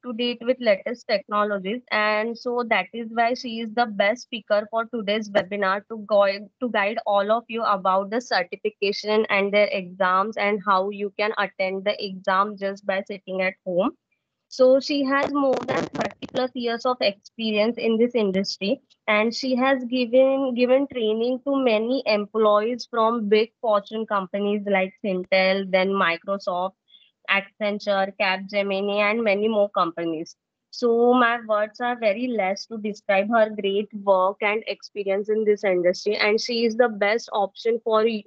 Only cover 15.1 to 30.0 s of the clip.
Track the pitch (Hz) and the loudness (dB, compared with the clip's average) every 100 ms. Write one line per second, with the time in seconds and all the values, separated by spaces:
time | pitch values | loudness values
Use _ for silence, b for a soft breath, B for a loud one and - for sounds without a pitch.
15.1 | 277 285 285 277 247 254 - - - 226 | 0 0 0 0 0 -2 -4 -4 -6 -8
16.1 | - - 254 254 254 240 233 254 247 202 | -8 -8 -4 -4 -4 -4 -2 -2 0 -2
17.1 | 202 - - 220 214 214 240 226 220 240 | -2 -16 -6 -2 0 0 0 0 2 2
18.1 | 240 208 190 196 - 196 269 _ _ - | 2 0 0 -4 -4 -4 -4 _ _ 0
19.1 | 208 220 226 269 254 254 269 247 254 247 | 0 0 -2 -4 0 2 0 0 -2 2
20.1 | 247 262 269 269 240 247 262 277 247 214 | 4 4 4 0 0 4 4 2 -2 -2
21.1 | 220 240 254 277 277 254 214 220 269 - | 0 0 -2 -2 0 2 2 0 -2 0
22.1 | 214 208 220 214 208 214 247 - 233 220 | -2 0 2 4 4 2 -4 -6 0 2
23.1 | 240 208 214 220 _ 233 208 202 220 220 | 0 2 2 2 _ 0 0 0 -8 -2
24.1 | 208 190 202 202 208 202 190 190 _ 214 | -2 -2 -4 -2 -2 0 0 0 _ -4
25.1 | 185 185 190 190 190 190 185 190 196 175 | -4 0 2 4 2 0 0 2 2 0
26.1 | 165 - 196 196 180 185 _ _ b b | -2 -4 -6 -4 -4 -4 _ _ b b
27.1 | _ - 196 196 _ 208 208 208 196 190 | _ -2 -2 -2 _ -4 -4 -2 0 0
28.1 | 196 196 190 196 202 202 190 202 202 208 | -2 -2 -2 -4 -4 -2 -2 -2 0 0
29.1 | 220 226 196 214 220 202 202 170 165 | 0 0 0 0 0 0 0 -2 -2